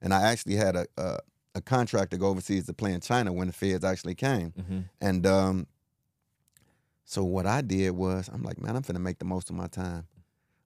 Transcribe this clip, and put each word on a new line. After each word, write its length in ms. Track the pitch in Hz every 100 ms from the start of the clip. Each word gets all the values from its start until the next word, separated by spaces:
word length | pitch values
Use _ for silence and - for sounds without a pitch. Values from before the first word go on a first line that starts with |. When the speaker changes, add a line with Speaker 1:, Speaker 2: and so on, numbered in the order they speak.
Speaker 1:
and 120 | 95
I 80 | 95 107
actually 240 | 117 - 101
had 200 | 101 87
a, 100 | - -
a, 200 | 92 - - _ _ -
a 60 |
contract 500 | - 127 120 110 95
to 60 | 92
go 100 | 98
overseas 400 | 95 - 98 87
to 60 |
play 200 | 85 104
in 60 | 90
China 320 | - 120 107
when 140 | 90 92
the 60 |
feds 300 | 87 98 92
actually 300 | 92 92 90
came. 380 | 90 135 127 85
Speaker 2:
Mm-hmm. 280 | 85 92 95 92 -
Speaker 1:
And, 240 | 101 92 90
um, 420 | 95 95 92 - _ _ _ _ _ _ _ _ _ _ _ _ _ -
so 180 | -
what 220 | 92 92 92
I 140 | 123
did 300 | 131 95 95
was, 380 | 90 92 92 92
I'm 120 | 104
like, 180 | 113 -
"Man, 140 | 107 123
I'm 80 |
finna 160 | 135 92
make 180 | 92 90
the 60 | 87
most 240 | 92 87
of 60 | 87
my 120 | 87
time." 380 | - 90 85 82 _ - _ _ _